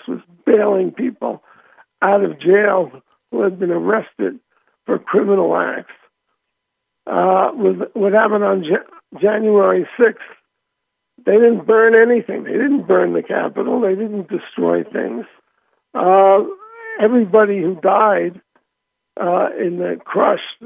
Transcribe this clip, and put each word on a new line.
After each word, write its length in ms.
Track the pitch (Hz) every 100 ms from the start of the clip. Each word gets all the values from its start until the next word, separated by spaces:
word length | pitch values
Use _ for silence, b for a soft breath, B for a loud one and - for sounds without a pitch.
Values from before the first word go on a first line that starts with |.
| -
was 140 | - _ _
bailing 460 | - 214 208 190 180
people 520 | - 254 - 120 - b b b b b -
out 220 | 190 202
of 160 | 180 143
jail 500 | 160 202 208 190 143 131 _ _ -
who 120 | 233
had 160 | 202 185
been 120 | 175
arrested 680 | 170 180 220 - - 92 - _ _ _ _
for 140 | - -
criminal 580 | - 208 202 196 165 170
acts. 380 | - - - - _ _ _ _ _ _ _ _ _ _ -
Uh, 440 | 175 180 190 -
with 260 | 262 190 185 -
what 180 | 233 196
happened 320 | 214 214 208
on 180 | 202 196
Ja-, 560 | 156 190 - - _ 151
January 680 | 202 214 214 208 190 185 - -
sixth, 220 | 226 - - - _ _ _ _ _ _ _ _
they 80 | 190
didn't 340 | 214 233 208 151
burn 300 | 220 226 226
anything. 480 | 233 240 - 156
They 80 | -
didn't 340 | 185 277 277 170
burn 260 | 185 175
the 100 | 170
Capitol. 580 | - - 165 - 247 254
They 140 | 196
didn't 340 | 190 220 208 170
destroy 560 | 196 - - 85 85
things. 400 | - - - 233 - _ _ _ _ _ _
Uh, 500 | - 180 196 392 196 - 392 427 466 453 381
everybody 600 | 214 247 190 220 202 196
who 200 | 185 170
died, 600 | 185 208 214 180 175 180 _ _ _ _ _ _ _ -
uh, 280 | 180 185 - -
in 200 | 175 175
the 220 | 175 170
crush, 360 | - 202 208 - - -